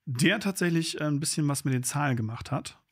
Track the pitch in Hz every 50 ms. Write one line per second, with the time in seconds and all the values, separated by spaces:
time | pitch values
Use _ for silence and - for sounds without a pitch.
0 | _ - 127 120 156 170 196 226 190 196 190 - 180 175 165 165 165 165 - -
1 | 151 151 147 143 160 - - - 151 143 143 135 - 143 131 127 123 - - 143
2 | 147 143 131 120 113 110 117 113 - - - - - - - - _ _